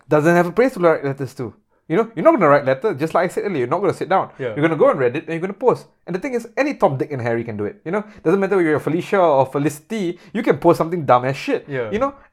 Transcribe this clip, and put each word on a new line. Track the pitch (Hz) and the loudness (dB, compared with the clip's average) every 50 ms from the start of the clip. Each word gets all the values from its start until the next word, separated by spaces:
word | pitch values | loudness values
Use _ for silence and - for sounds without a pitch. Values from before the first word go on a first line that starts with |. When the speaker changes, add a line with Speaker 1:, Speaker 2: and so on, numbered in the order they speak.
| _ | _
Speaker 1:
doesn't | - 156 151 147 170 175 | 0 2 2 4 4 4
have | 175 175 | 4 2
a | 175 | 2
place | 170 - 247 269 - | 2 2 0 2 2
to | 185 | 2
write | 175 165 160 - 139 | 2 2 2 2 -2
letters | 139 135 - 139 123 - | -6 -6 -6 -8 -10 -10
to. | - 127 107 - _ _ _ _ _ _ - | -10 -10 -10 -12 _ _ _ _ _ _ -4
You | 156 | -2
know, | 202 226 226 - | -2 -2 -2 -2
you're | 156 175 | 0 2
not | 214 | 2
gonna | - 254 175 | 4 4 4
write | 147 143 143 127 | 4 4 4 4
letter, | 127 135 135 - 220 175 | 2 0 0 -2 -4 -2
just | 131 151 160 - | -2 -2 -2 0
like | - 180 | 0 0
I | |
said | 180 - - - | 0 -2 -4 -4
earlier, | 208 185 143 | -2 -2 -2
you're | 120 | -2
not | 123 147 180 | -2 -2 -2
gonna | 202 170 131 | 0 -2 -2
sit | - 139 | -2 -2
down. | - 185 185 139 - - - | 0 0 0 -2 -2 -8 -8
Speaker 2:
Yeah. | 135 120 107 | -8 -6 -2
Speaker 1:
You're | 139 147 | 0 0
gonna | 165 160 | 0 2
go | 147 220 285 | 2 2 2
on | 247 | 2
Reddit | 147 131 120 120 156 - | 2 0 0 -2 -2 -6
and | |
you're | - 165 165 | -6 -8 -6
gonna | 165 190 | -6 -8
post. | 196 - 262 240 170 - - _ _ _ _ | -6 -2 0 2 2 0 -2 _ _ _ _
And | - 175 | -8 -8
the | 185 | -6
thing | - 285 247 | -6 -6 -6
is, | 233 233 226 - | -6 -8 -6 -4
any | 226 277 302 262 | -4 -2 -2 -2
Tom, | - 226 185 139 | 0 0 0 0
Dick | 131 151 - | 0 -6 -6
and | 147 127 | -6 -6
Harry | 117 120 117 117 117 | -4 -2 -2 -2 -4
can | 117 107 | -6 -6
do | 104 104 | -6 -6
it, | 101 - _ - | -8 -8 _ -10
you | 156 | -6
know? | 180 214 202 - - - - | -6 -6 -6 -8 -10 -4 0
Doesn't | 185 190 196 | 0 2 2
matter | 190 185 202 | 2 2 2
whether | 190 170 156 | 2 2 2
you're | 151 139 | 0 0
Felicia | - 147 151 175 - - 214 196 | -2 -2 -4 -4 -2 0 2 2
or | 180 165 147 135 131 | 4 4 4 4 2
Felicity, | 127 - 147 143 151 143 - _ - 220 220 190 170 175 - - - | 2 0 -2 -2 -2 -4 -6 _ -8 -6 -4 -4 -4 -6 -8 -12 -10
you | - 208 214 | -6 -2 0
can | 294 208 135 | 0 0 2
post | - 170 165 | 4 4 4
something | - 165 165 175 175 143 | 4 0 -4 -4 -2 2
dumb | 123 127 123 127 | 4 4 4 2
as | 131 135 | 0 -4
shit, | - - - 269 170 - | -4 -4 -4 -4 -4 -4
Speaker 2:
Yeah. | - 143 131 117 107 | -6 -6 -6 -4 -4
Speaker 1:
you | 190 214 | -4 -2
know? | 262 277 269 - - _ | -2 -4 -4 -8 -12 _